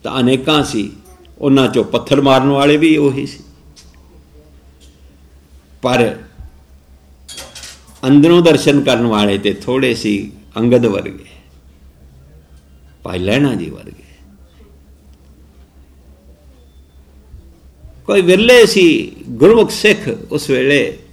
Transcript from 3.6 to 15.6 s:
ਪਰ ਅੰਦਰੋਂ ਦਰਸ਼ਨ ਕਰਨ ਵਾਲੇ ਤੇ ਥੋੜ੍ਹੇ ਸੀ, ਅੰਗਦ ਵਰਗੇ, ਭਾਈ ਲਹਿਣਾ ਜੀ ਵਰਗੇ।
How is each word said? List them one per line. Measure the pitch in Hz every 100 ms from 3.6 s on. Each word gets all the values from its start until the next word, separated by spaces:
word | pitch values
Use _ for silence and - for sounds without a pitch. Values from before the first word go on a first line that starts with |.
| - - - - _ - _ - _ - - _ - _ - _ _ - _ - _ -
ਪਰ | 120 123 113 - - - - - _ - _ - _ _ - - - - - - - - 131
ਅੰਦਰੋਂ | 143 156 175
ਦਰਸ਼ਨ | 170 147 156 143
ਕਰਨ | 139 117
ਵਾਲੇ | 120 104 104 98
ਤੇ | 101
ਥੋੜ੍ਹੇ | 95 - 131 127
ਸੀ, | 113 110 101 104 - - 110
ਅੰਗਦ | 117 120
ਵਰਗੇ, | 117 98 92 - - - _ - - _ - _ - - - - _ - _ - - _
ਭਾਈ | - 92
ਲਹਿਣਾ | 92 123 143
ਜੀ | 104 82
ਵਰਗੇ। | - - - - - - - - _ - - _ _ - - - - - -